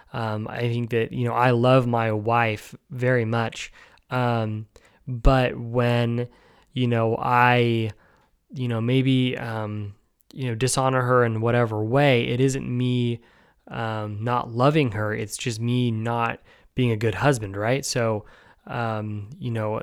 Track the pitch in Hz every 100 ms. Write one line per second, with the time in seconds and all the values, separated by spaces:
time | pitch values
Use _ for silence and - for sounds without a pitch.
0 | _ 127 113 107 110 120 120 120 117 117
1 | 113 127 120 117 127 120 123 131 120 117
2 | 113 107 107 117 113 107 - - _ 127
3 | 127 127 110 117 113 - - - - _
4 | _ 127 123 117 110 110 107 - _ _
5 | - 120 139 131 123 123 117 120 120 120
6 | 117 120 120 - _ _ _ 127 123 117
7 | 113 117 123 123 123 123 120 113 110 -
8 | _ _ _ _ _ 175 123 113 117 131
9 | 131 131 127 123 120 110 107 107 101 -
10 | _ _ _ 156 127 113 127 135 131 131
11 | 123 127 120 110 117 120 117 107 107 135
12 | 147 120 123 123 135 131 123 123 123 123
13 | 120 117 - _ _ _ - 123 113 110
14 | 107 104 117 123 117 117 135 156 131 101
15 | 107 113 107 - 127 110 120 123 123 110
16 | 113 117 117 - - _ _ - 123 107
17 | 113 95 135 127 101 101 110 135 139 127
18 | 113 107 - - - _ - 123 113 110
19 | 107 104 104 175 123 110 107 113